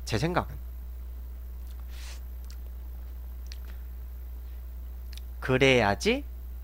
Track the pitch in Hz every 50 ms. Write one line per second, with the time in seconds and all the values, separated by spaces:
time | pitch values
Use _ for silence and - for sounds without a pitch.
0 | - - - 101 147 170 180 156 101 - - - - - - - - - - -
1 | - - - - - - - - - - - - - - - - - - - -
2 | - - - - - - - - - - - - - - - - - - - -
3 | - - - - - - - - - - - - - - - - - - - -
4 | - - - - - - - - - - - - - - - - - - - -
5 | - - - - - - - - - - 131 131 135 135 131 120 110 101 101 -
6 | - 202 240 285 - - - - - - - -